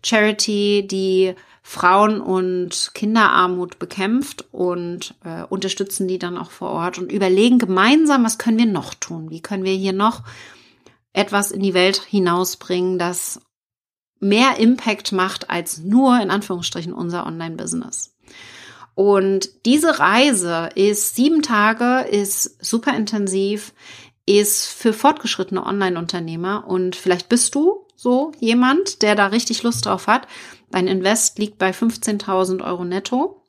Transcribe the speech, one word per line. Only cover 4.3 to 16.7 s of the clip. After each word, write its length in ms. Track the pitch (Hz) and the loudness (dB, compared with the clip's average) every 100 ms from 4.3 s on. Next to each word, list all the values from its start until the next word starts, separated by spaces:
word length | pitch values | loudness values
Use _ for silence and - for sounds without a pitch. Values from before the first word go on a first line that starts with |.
| - - | -12 -16
und, 640 | - 180 175 175 175 - - | -6 -4 -4 -8 -10 -12 -16
äh, 200 | 170 165 | -14 -12
unterstützen 640 | 170 190 190 - 196 - 190 | -8 -6 -6 -6 -6 -4 -4
die 100 | 185 | -4
dann 180 | 175 180 | -6 -8
auch 140 | 175 | -12
vor 200 | - 180 | -10 -8
Ort 260 | 165 175 180 | -4 -6 -6
und 120 | 180 | -6
überlegen 480 | 196 190 185 233 247 | -2 2 4 6 4
gemeinsam, 680 | 202 185 214 302 311 269 226 | 4 2 6 6 6 4 2
was 120 | 226 | 0
können 200 | 240 226 | 0 2
wir 80 | 226 | 2
noch 280 | 180 131 - | 0 -6 -14
tun? 340 | - 165 160 | -12 -12 -12
Wie 120 | 165 | -14
können 220 | - 196 | -8 -4
wir 80 | 190 | -2
hier 220 | 190 190 | -2 -2
noch 300 | 190 214 226 - - - - _ _ _ _ _ | 0 0 0 -14 -20 -20 -20 _ _ _ _ _
etwas 380 | - 208 202 202 | -4 0 0 -2
in 100 | 196 | -2
die 120 | 196 | 0
Welt 280 | 180 185 190 - | 2 2 0 -2
hinausbringen, 960 | 202 180 175 185 - - 180 185 185 | 0 2 2 -2 -6 -6 -2 -2 -2
das 400 | 175 175 - - _ _ _ _ _ _ _ _ | -4 -4 -8 -12 _ _ _ _ _ _ _ _
mehr 380 | 196 208 269 - | 2 4 4 4
Impact 560 | 226 254 226 208 - | 4 4 0 -4 -4
macht 360 | 190 185 - - | -2 -2 -4 -6
als 280 | 170 170 156 | -6 -6 -10
nur, 420 | 170 233 269 247 | 2 4 6 4
in 120 | 196 | 2
Anführungsstrichen, 600 | 202 196 175 170 | -2 -4 -6 -6